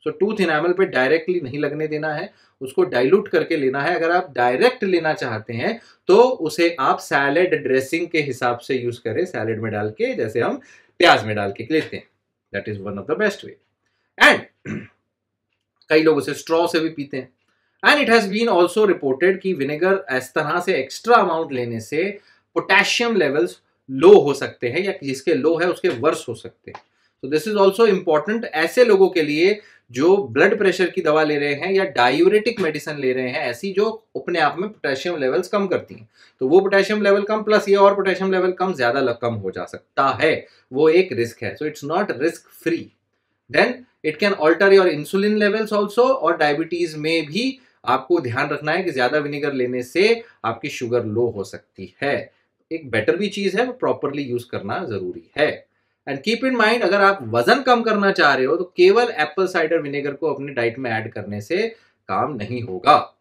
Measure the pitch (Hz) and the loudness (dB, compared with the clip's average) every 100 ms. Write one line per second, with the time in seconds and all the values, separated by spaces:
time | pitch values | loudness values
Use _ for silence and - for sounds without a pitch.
0 | - 151 202 214 175 156 170 180 190 135 | -8 -2 -2 0 0 0 0 2 2 2
1 | 131 160 160 180 139 147 147 151 156 151 | 2 0 0 -4 -4 -4 -4 -4 -6 -4
2 | 156 151 170 _ _ _ 131 - 180 123 | -6 -6 -10 _ _ _ -10 -2 0 2
3 | 131 196 208 175 151 160 135 135 143 175 | 4 2 2 -2 0 0 0 -2 -2 -2
4 | 165 175 180 123 123 127 208 254 196 175 | 0 0 -2 0 0 4 2 2 -2 0
5 | 160 147 135 110 110 117 156 226 _ _ | 0 -4 -4 -6 -8 -6 -4 -6 _ _
6 | - 190 254 262 160 - 170 170 135 185 | 4 6 6 4 -6 0 0 0 -2 -2
7 | - 147 139 147 185 160 135 131 131 165 | 0 0 2 2 2 0 0 0 0 -4
8 | 170 160 143 123 123 123 - 135 120 113 | -2 -2 -4 -2 -2 -4 -4 -4 -4 -6
9 | 113 113 180 123 110 110 110 104 107 107 | -6 -4 -4 -6 -6 -4 -4 -4 -6 -4
10 | 240 262 117 120 175 262 - - _ _ | -6 -4 -4 -2 -2 -4 -12 -20 _ _
11 | 170 135 107 107 101 - 113 156 147 95 | 4 4 2 -4 -4 -6 -4 -2 -2 -10
12 | - _ _ _ _ 101 98 104 98 98 | -16 _ _ _ _ -10 -8 -10 -10 -10
13 | 98 156 214 196 - - _ _ _ _ | -6 -2 -2 -4 -16 -20 _ _ _ _
14 | _ - 262 254 - _ - - - _ | _ 2 2 2 -4 _ -12 -12 -12 _
15 | _ _ _ _ _ _ _ _ _ 160 | _ _ _ _ _ _ _ _ _ 4
16 | 160 147 135 139 - 165 165 165 160 160 | 4 2 -2 -8 -2 0 2 0 -2 -6
17 | 139 135 123 _ _ _ _ _ 208 294 | -10 -10 -12 _ _ _ _ _ 0 2
18 | 240 233 196 202 233 180 175 214 214 170 | 4 2 2 -2 0 2 2 2 2 2
19 | 139 131 180 190 190 170 135 151 180 196 | -2 0 0 0 -2 -4 -4 -2 0 0
20 | - 131 127 - 151 170 180 170 131 - | -2 -6 -4 -4 -2 -2 -2 -2 -4 -8
21 | 226 233 196 165 156 131 120 117 110 147 | 4 4 4 -2 -4 -4 -6 -6 -6 -4
22 | 190 202 _ _ _ - - 196 190 - | -4 -6 _ _ _ -8 0 2 2 0
23 | 240 220 147 139 175 - _ _ _ 135 | 0 0 0 0 -2 -4 _ _ _ 4
24 | 165 202 143 135 120 - 120 135 196 - | 8 8 8 -2 -6 -6 -6 -4 -4 -6
25 | 139 131 - 151 143 165 180 147 185 127 | -8 -6 0 2 2 2 0 0 -2 0
26 | 139 165 - 117 - _ - - _ _ | 0 -2 -6 -12 -12 _ -20 -20 _ _
27 | _ _ 131 151 214 208 196 190 233 185 | _ _ -4 -4 -2 4 4 6 4 4
28 | - 202 196 226 226 156 160 - 240 196 | 2 0 0 -4 -4 -2 -2 4 4 6
29 | 190 180 151 147 180 208 - _ _ 120 | 4 2 0 2 2 0 -6 _ _ 0
30 | 160 196 139 117 165 214 196 175 180 185 | 4 4 2 2 2 4 0 0 -2 0
31 | 165 151 151 147 143 143 170 196 190 - | 0 2 2 0 -2 -4 -2 -2 0 2
32 | 123 143 180 214 214 220 175 147 160 147 | 2 4 4 4 0 -2 -4 -4 -8 -4
33 | 131 127 127 139 139 120 196 185 220 214 | -2 -2 -4 -4 -6 -6 -6 0 0 -2
34 | _ - - 175 151 156 208 - - 135 | _ -12 -6 0 0 0 -8 -6 -4 -4
35 | 180 170 131 151 190 208 196 151 - 95 | -4 -4 -2 -2 -2 -2 0 -2 -6 -20
36 | - _ _ _ 131 170 196 196 196 214 | -20 _ _ _ 4 4 6 2 2 0
37 | 202 202 208 214 214 214 - 196 196 202 | 2 2 2 -4 2 0 4 6 6 6
38 | 190 180 190 190 185 180 185 156 120 131 | 0 0 0 0 0 -2 -4 0 0 0
39 | 131 117 120 113 95 90 87 - _ - | -2 -2 -4 -4 -6 -8 -10 -12 _ 0
40 | 139 117 151 - - _ _ 131 156 165 | 0 2 0 0 -6 _ _ 2 4 4
41 | 185 117 113 - 104 - 151 147 143 165 | 2 -2 -6 -6 -10 -8 -10 -10 -6 -4
42 | 208 113 156 - _ - - 165 98 _ | -4 -2 -4 -4 _ -8 -6 -6 -8 _
43 | _ _ _ _ _ 135 226 240 - _ | _ _ _ _ _ 0 0 -2 -14 _
44 | 156 151 208 196 151 165 196 196 185 147 | -8 -2 -2 0 2 4 6 6 6 0
45 | 147 190 208 214 208 214 214 214 202 - | -4 -2 0 2 0 0 -2 -2 -2 2
46 | 254 269 160 160 151 147 160 175 170 156 | 2 2 0 0 0 0 -4 -4 -4 -4
47 | 151 165 151 165 175 131 _ _ - 131 | -2 -2 -2 -4 -4 -6 _ _ -2 -2
48 | - 175 131 113 147 143 147 156 180 127 | 0 -2 0 -4 -4 -4 -2 -2 -2 0
49 | 123 151 147 143 143 135 123 127 123 165 | 0 0 -2 -4 -4 -2 -4 -4 -4 0
50 | 202 233 - _ 110 113 151 - 123 120 | 2 2 -4 _ -8 -6 -10 -8 -4 -2
51 | 110 107 120 101 98 - _ - 95 _ | -2 -2 -2 -4 -10 -12 _ -18 -18 _
52 | 139 123 - _ _ _ _ 160 147 113 | -4 -4 -6 _ _ _ _ -12 -4 -2
53 | 107 165 202 196 196 185 254 240 147 123 | 0 0 0 -2 -4 -2 -4 -2 -4 -2
54 | 143 143 139 120 - 110 98 139 170 104 | -4 -6 -6 -6 -6 -10 -8 -8 -6 -8
55 | 90 85 - - 147 - - _ _ _ | -8 -12 -14 -2 -2 -2 -14 _ _ _
56 | - 139 208 226 262 247 214 240 202 202 | -10 -8 -4 -2 -2 2 2 2 0 2
57 | 196 196 117 117 120 254 262 240 226 208 | 2 2 -2 0 2 2 4 2 2 0
58 | 196 196 151 135 131 165 180 - 180 208 | 0 2 2 2 0 0 -4 4 6 6
59 | 247 226 151 - 185 180 160 165 147 143 | 2 0 -4 0 -2 0 0 0 -2 -4
60 | 139 139 160 135 139 135 117 120 131 113 | -6 -4 -4 -4 -6 -4 -4 -4 -6 -4
61 | 113 110 101 104 107 170 226 - _ _ | -6 -10 -10 -10 -4 -4 -4 -8 _ _
62 | _ 98 127 139 110 123 101 92 131 147 | _ -4 -4 -4 -8 -8 -8 -4 4 4
63 | - _ | 4 _